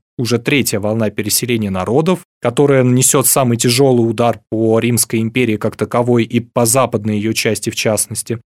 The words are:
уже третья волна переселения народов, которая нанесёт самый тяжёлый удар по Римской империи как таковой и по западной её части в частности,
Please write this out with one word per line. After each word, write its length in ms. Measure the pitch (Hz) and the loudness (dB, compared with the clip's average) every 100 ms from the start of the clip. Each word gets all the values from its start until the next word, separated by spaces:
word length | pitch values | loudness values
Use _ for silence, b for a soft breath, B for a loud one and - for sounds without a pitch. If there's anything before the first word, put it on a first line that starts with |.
| _ - | _ -8
уже 220 | 117 117 | -2 -2
третья 400 | 120 143 110 107 | 0 0 0 -2
волна 300 | 104 113 107 | -2 -2 -2
переселения 600 | - 104 - 123 120 104 | -2 -4 -2 -2 -2 -2
народов, 520 | 95 92 123 160 185 - _ | -4 0 0 0 -2 -4 _
которая 420 | 123 123 143 135 | -2 2 4 4
нанесёт 440 | 127 123 131 147 127 | 4 2 2 2 2
самый 300 | - 131 117 | 2 2 0
тяжёлый 520 | 123 120 139 123 113 | 0 2 4 4 2
удар 300 | 110 120 110 - | 0 0 -2 -4
по 300 | 110 113 110 | -2 2 2
Римской 400 | 117 117 - 117 | 2 0 -2 -2
империи 380 | 113 123 120 107 | -2 0 0 0
как 180 | 110 - | -4 -4
таковой 480 | 107 120 120 120 | -2 0 2 2
и 160 | 110 117 | 2 -2
по 260 | 117 - 117 | -2 0 0
западной 520 | 123 120 120 107 107 | 2 0 0 -2 -2
её 160 | 107 | -2
части 360 | 110 117 104 - | -2 -2 -2 -4
в 60 | - | -4
частности, 640 | 120 107 - 110 - 117 _ | -2 -2 -4 -8 -8 -10 _